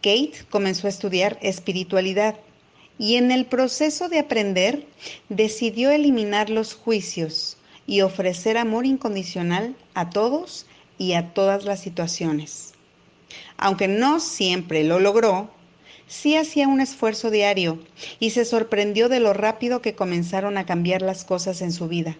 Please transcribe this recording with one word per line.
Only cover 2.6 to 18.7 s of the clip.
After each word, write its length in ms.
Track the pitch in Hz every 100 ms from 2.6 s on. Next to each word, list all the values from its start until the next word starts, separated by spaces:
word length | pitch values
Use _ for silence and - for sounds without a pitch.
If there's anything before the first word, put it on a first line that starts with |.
| _ _ - _
y 160 | 214
en 160 | 240 247
el 160 | 254 254
proceso 640 | 254 254 - 302 302 359
de 100 | 330
aprender 680 | 294 233 202 185 190 285 - _ - - _
decidió 640 | 196 214 214 233 226 262
eliminar 600 | 294 294 247 208 208 214
los 240 | 220 220
juicios 840 | - - 220 170 - 160 156 - - _ - -
y 140 | 196
ofrecer 580 | 190 190 185 175 220 226
amor 260 | 233 220
incondicional 920 | 262 269 240 196 175 185 175 175 226 262 -
a 160 | - 175
todos 560 | 190 226 294 359 - - - _ _
y 140 | 185
a 200 | 170 170
todas 320 | - 196 196
las 140 | 202 196
situaciones. 920 | 185 170 165 - 165 151 151 - - _ _ _ _ _ _ - - -
Aunque 300 | 196 190 196
no 320 | 202 262 320
siempre 640 | 311 - 190 180 170 160
lo 160 | 156 175
logró, 540 | 196 214 226 185 214 - - _ - - _
sí 260 | - 294
hacía 320 | 311 311 294 277
un 140 | 269
esfuerzo 500 | 262 - 226 214 226
diario 480 | 214 202 190 170 165 - - - -
y 120 | 226
se 140 | 226
sorprendió 640 | 233 233 220